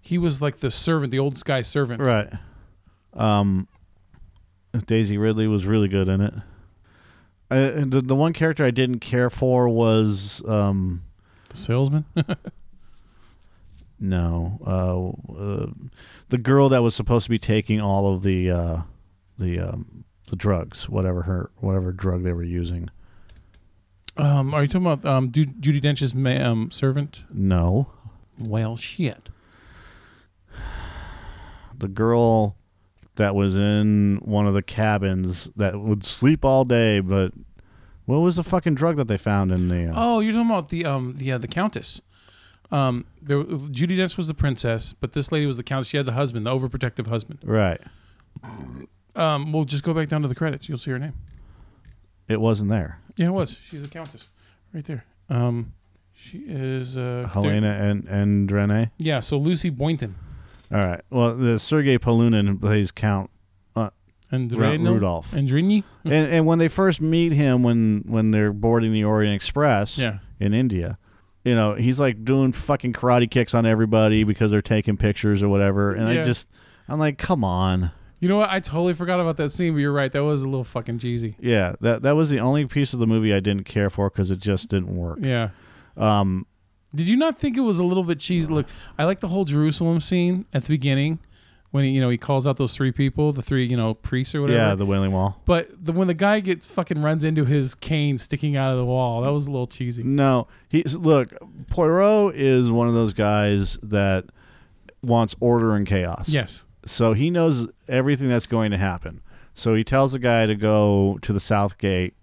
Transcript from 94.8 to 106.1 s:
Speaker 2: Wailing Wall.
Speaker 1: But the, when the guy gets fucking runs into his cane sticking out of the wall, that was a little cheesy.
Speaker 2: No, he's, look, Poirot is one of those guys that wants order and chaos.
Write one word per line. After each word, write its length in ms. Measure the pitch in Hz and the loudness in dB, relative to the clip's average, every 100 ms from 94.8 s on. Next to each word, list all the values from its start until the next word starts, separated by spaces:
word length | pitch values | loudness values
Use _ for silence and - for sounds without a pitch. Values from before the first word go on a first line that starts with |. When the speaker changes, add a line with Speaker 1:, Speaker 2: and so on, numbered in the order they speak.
Speaker 2:
Wailing 280 | 98 98 95 | 0 2 2
Wall. 280 | 95 95 95 - | 0 0 -2 0
Speaker 1:
But 240 | 170 - - | 0 0 -10
the, 100 | 165 | -6
when 160 | 170 185 | -2 0
the 60 | |
guy 260 | 170 196 214 | 0 2 0
gets 260 | 190 180 - | 0 -4 -4
fucking 340 | - 170 160 | -6 -4 -2
runs 220 | 151 160 | 0 0
into 200 | 151 156 131 | 0 2 2
his 280 | 147 131 - | 2 0 -6
cane 420 | - 160 147 135 | -4 0 0 -2
sticking 360 | - 139 151 143 | -4 -4 -2 0
out 160 | 135 | 0
of 60 | 127 | 0
the 60 | 123 | 0
wall, 360 | 127 127 117 | 0 0 0
that 80 | 127 | -2
was 140 | 147 143 | -2 -2
a 40 | |
little 160 | 139 123 | -4 -6
cheesy. 340 | - 123 120 | -6 -6 -4
Speaker 2:
No, 440 | 117 139 139 127 113 - _ | -2 2 4 2 -2 -12 _
he's, 260 | 151 170 135 | -2 0 -2
look, 360 | 160 147 127 - - - 139 | 4 4 2 -8 -20 -20 -8
Poirot 640 | - 160 170 202 214 202 | 0 2 4 4 4 2
is 360 | 160 135 131 123 | 2 2 4 4
one 160 | 117 117 | 2 2
of 40 | |
those 200 | 117 113 | 2 2
guys 640 | 98 104 104 104 101 98 - | 2 2 2 2 2 0 -4
that 420 | 107 104 98 95 - _ _ - _ _ - - | -4 0 2 0 -4 _ _ -20 _ _ -20 -12
wants 320 | 123 117 113 - | 0 2 2 0
order 340 | 123 120 113 104 | 2 2 2 0
and 100 | 98 | 0
chaos. 420 | 101 87 | 0 -2